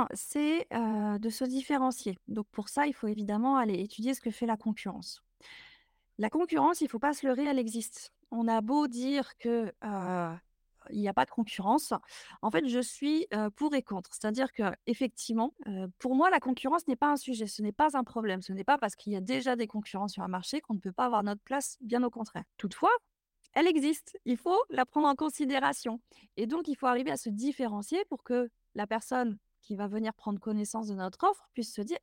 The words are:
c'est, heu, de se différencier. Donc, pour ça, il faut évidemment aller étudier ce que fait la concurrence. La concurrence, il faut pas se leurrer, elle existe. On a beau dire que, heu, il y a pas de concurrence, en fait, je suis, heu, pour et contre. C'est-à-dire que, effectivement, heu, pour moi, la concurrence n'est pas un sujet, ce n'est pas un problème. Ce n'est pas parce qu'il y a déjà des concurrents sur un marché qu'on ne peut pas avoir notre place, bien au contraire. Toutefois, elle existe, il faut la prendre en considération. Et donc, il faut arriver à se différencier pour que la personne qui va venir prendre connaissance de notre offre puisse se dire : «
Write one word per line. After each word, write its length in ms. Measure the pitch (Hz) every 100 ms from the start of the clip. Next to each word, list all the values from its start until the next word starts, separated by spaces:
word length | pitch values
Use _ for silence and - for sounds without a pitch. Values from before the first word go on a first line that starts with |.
| 254
c'est, 540 | - - 294 302 330 -
heu, 460 | 233 220 214 208 208
de 100 | 220
se 160 | 220 254
différencier. 720 | 262 269 285 262 247 208 185 -
Donc, 180 | 214 208
pour 180 | - 202
ça, 180 | 277 294
il 60 |
faut 140 | - 214
évidemment 500 | 214 202 208 254 269
aller 220 | 220 180
étudier 320 | 202 - 240 262
ce 60 |
que 100 | 233
fait 160 | - 233
la 100 | 214
concurrence. 640 | 220 208 196 - 175 - _ _ - - - - _ _ _ -
La 120 | 214
concurrence, 520 | 311 349 311 294 349
il 80 | 285
faut 100 | 220
pas 140 | 285
se 120 | 285 269
leurrer, 160 | 254 294
elle 140 | 269
existe. 520 | 226 226 - - - _ _
On 160 | 226 226
a 140 | 226
beau 260 | 220 294 294
dire 500 | 240 262 285 - -
que, 340 | 233 233 214 -
heu, 540 | 214 196 180 180 170 170 _ _ _ _ -
il 120 | 208
y 60 | 202
a 60 |
pas 120 | 202 262
de 60 |
concurrence, 640 | - 220 - 190 294 - 208 - - - -
en 80 | 214
fait, 140 | 320 277
je 120 | 247
suis, 480 | 247 - 285 311 -
heu, 160 | 208 208
pour 240 | - 294 277
et 80 |
contre. 260 | - 190 -
C'est-à-dire 380 | - 214 226 262
que, 100 | - 196 - -
effectivement, 640 | 233 262 - - 226 254 - 214
heu, 200 | 190 185 -
pour 160 | 254 262
moi, 140 | 359
la 100 | 330
concurrence 480 | 262 240 269 330 302
n'est 80 | 247
pas 160 | 294
un 60 | 285
sujet, 280 | - 233 208
ce 140 | -
n'est 100 | 208
pas 240 | 208 302 285
un 60 |
problème. 380 | 240 233 214 185
Ce 120 | 185
n'est 100 | 190
pas 140 | 190 285
parce 180 | 208 -
qu'il 180 | 208
y 20 | 196
a 60 |
déjà 340 | 190 262 254 240
des 120 | 214
concurrents 400 | 214 - 190 202
sur 160 | 196
un 40 | 185
marché 340 | 185 - 294
qu'on 120 | - 202
ne 40 |
peut 140 | 190
pas 120 | - 247
avoir 180 | 214
notre 180 | 202 202
place, 340 | - 277 - -
bien 220 | 226 240
au 60 | 247
contraire. 360 | 233 214 - - -
Toutefois, 340 | 196 - 381 480 - _ _ _ _
elle 140 | - 349
existe, 500 | 311 285 311 - - -
il 120 | 240
faut 220 | 349 381 539
la 160 | - 254
prendre 220 | 294 302
en 80 | 277
considération. 840 | 311 - 269 277 277 277 247 233 - _ _ -
Et 100 | 170
donc, 200 | 320 311
il 80 | 269
faut 100 | 262
arriver 240 | 247 269
à 60 | 277
se 120 | 226
différencier 760 | 208 269 269 233 208 208 349 403
pour 180 | 269
que 260 | - 247 240 - _ 208
la 100 | 208
personne 500 | 220 - 254 240 208 _ _
qui 140 | - 196
va 120 | 202
venir 260 | 214 220
prendre 260 | - 214 202
connaissance 480 | 220 214 208 226 214
de 80 | 196
notre 280 | 185 - 359
offre 240 | 403 _
puisse 200 | - 220
se 80 | -
dire : « 160 | 214 349